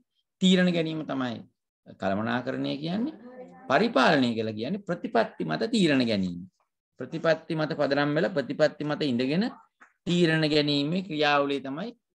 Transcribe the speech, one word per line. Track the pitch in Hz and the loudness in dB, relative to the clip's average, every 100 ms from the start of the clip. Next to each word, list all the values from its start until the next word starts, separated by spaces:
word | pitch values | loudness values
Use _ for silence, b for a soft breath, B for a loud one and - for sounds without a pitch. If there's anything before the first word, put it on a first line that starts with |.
| _ _ _ _ | _ _ _ _
තීරණ | 185 185 180 | 4 4 4
ගැනීම | 170 160 160 147 | 2 -2 -6 -6
තමයි | 135 123 110 - _ _ _ _ | -6 -6 -8 -14 _ _ _ _
කළමනාකරණය | - 98 98 113 120 127 131 139 139 | -8 -4 -2 -2 -4 -4 -6 -4 -6
කියන්නේ. | 160 190 269 - - - - - - | -6 -4 -6 -8 -18 -18 -20 -20 0
පරිපාලනය | 139 226 262 240 151 123 | 2 4 4 4 4 2
කියලා | 110 110 | 0 -4
කියන්නේ | 107 117 202 - | -4 -6 -6 -6
ප්‍රතිපත්ති | 175 - 233 214 - | -8 -2 0 0 -4
මත | 175 156 226 | -4 -2 0
තීරණ | 233 170 139 120 | 2 4 4 2
ගැනීම. | 104 92 87 95 _ _ _ _ _ | 0 0 -4 -12 _ _ _ _ _
ප්‍රතිපත්ති | 131 160 165 156 - 160 | -10 -4 0 0 -2 -4
මත | 151 160 | -2 0
පදනම් | 139 139 147 | 0 2 2
වෙලා | 151 185 170 | 2 0 -2
ප්‍රතිපත්ති | 123 143 151 - | -4 0 0 0
මත | 151 147 | -6 -2
ඉඳගෙන | 151 120 131 160 240 - _ _ - _ | 0 0 0 0 -2 -6 _ _ -20 _
තීරණ | - 175 170 160 156 | -2 2 4 2 2
ගැනීමේ | 151 147 143 143 180 | 2 2 0 0 -4
ක්‍රියාවලිය | 190 151 147 143 143 139 | -4 0 2 2 2 -2
තමයි | 135 139 226 - _ | -6 -8 -10 -14 _